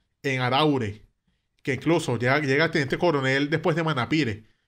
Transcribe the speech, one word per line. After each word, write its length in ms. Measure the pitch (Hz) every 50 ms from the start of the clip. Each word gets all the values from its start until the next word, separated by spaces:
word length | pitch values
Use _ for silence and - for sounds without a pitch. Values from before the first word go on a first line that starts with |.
| _ _ _ _
en 200 | - 139 131 127
Araure, 600 | 127 123 131 139 156 151 143 131 113 101 98 - - _ _ _ _ _ _ _ _ _ _ _ _
que 120 | 147 127
incluso 420 | 123 - 151 - 151 151 - 123 110
llega, 220 | 120 123 135 151
llega 320 | 151 135 131 147 160 160
teniente 260 | 160 165 139 127 175 160
coronel 520 | 180 175 151 143 131 131 135 139 143 147
después 260 | 160 156 160 185 151
de 80 | 170 165
Manapire, 600 | 156 151 131 117 110 156 160 143 117 101 107 - _ _ _ _